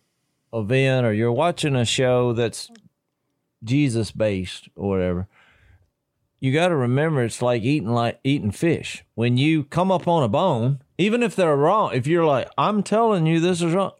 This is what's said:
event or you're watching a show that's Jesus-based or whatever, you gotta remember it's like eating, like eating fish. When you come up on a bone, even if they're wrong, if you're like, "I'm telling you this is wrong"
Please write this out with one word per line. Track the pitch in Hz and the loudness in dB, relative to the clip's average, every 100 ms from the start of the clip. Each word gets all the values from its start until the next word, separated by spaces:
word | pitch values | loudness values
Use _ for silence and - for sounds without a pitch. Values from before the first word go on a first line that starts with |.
| _ _ _ _ _ | _ _ _ _ _
event | 117 101 131 135 131 117 | -6 -2 2 2 2 2
or | |
you're | 107 117 | 2 0
watching | 120 170 - 151 131 | 0 0 -2 -2 0
a | |
show | 113 - 127 123 123 | 0 0 2 2 2
that's | 117 113 - - 226 _ _ _ _ _ _ _ _ | 0 -2 -4 -16 -20 _ _ _ _ _ _ _ _
Jesus-based | 110 143 139 113 101 - 107 95 90 - - - | -2 0 0 0 -4 -2 -2 -2 -6 -12 -18 -8
or | 98 | -4
whatever, | 95 90 90 95 _ _ _ _ _ _ _ _ _ _ _ | 0 0 -2 -6 _ _ _ _ _ _ _ _ _ _ _
you | 131 | -2
gotta | 151 180 151 | 0 2 0
remember | 120 131 165 143 | 0 0 0 0
it's | 113 - | -2 -2
like | 123 120 | -2 0
eating, | 117 151 104 | 0 -2 -2
like | 120 117 - | -2 -2 -2
eating | 135 143 107 | -2 -2 -2
fish. | - 165 123 - - - | -2 0 0 -4 -14 -12
When | - 120 123 | -4 0 2
you | 151 160 | 2 0
come | 139 170 190 | -2 -2 0
up | 180 175 | 0 0
on | 170 | 0
a | 117 | 2
bone, | 139 185 120 127 139 - - | 0 0 0 -2 -4 -6 -4
even | 202 240 | 0 0
if | 233 - | 0 0
they're | 165 139 | 2 2
wrong, | 156 214 143 | 2 2 0
if | 123 131 | -2 0
you're | 170 160 | 2 2
like, | 127 - - | 0 -2 -2
"I'm | 165 214 | 0 0
telling | - 214 226 190 160 | 0 2 2 2 2
you | 165 | 2
this | 175 170 | 0 0
is | 170 | 0
wrong" | 185 185 | 0 -2